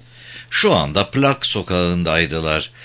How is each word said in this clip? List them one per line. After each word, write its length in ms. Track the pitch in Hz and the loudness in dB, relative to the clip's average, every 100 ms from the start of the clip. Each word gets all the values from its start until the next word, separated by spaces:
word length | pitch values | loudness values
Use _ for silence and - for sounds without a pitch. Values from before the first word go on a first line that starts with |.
| - - - - - | -20 -20 -20 -20 -6
Şu 220 | - 214 | 0 2
anda 380 | 127 73 76 101 | 2 2 0 0
Plak 360 | 131 139 135 - | 2 2 0 -2
sokağındaydılar. 1200 | 107 92 90 87 87 85 80 82 80 80 78 76 - | -4 -2 0 2 0 0 0 0 -2 -2 -2 -4 -12